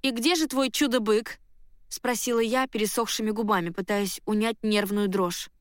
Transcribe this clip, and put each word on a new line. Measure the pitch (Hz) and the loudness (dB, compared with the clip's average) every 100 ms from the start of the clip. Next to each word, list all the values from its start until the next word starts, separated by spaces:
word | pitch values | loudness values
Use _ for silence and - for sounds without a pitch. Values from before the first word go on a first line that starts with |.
"И | 269 | -2
где | 233 262 349 | 0 2 2
же | 311 | 0
твой | 254 262 | 0 0
чудо-бык?" — | - 285 247 214 214 226 - - - - - - | 2 2 2 2 2 0 -14 -18 -20 -20 -20 -14
спросила | - 240 240 - 233 | -6 -2 -2 0 0
я | 226 254 262 | 2 0 0
пересохшими | 226 208 - 226 - 220 | 0 -2 0 -2 -2 -2
губами, | 208 214 202 170 | -2 2 2 0
пытаясь | 170 185 202 202 - - | -6 -2 -2 -2 -4 -2
унять | 214 220 226 | 0 0 -2
нервную | 220 208 202 202 202 | 0 0 2 0 0
дрожь. | 190 180 175 - _ | 0 0 -2 -10 _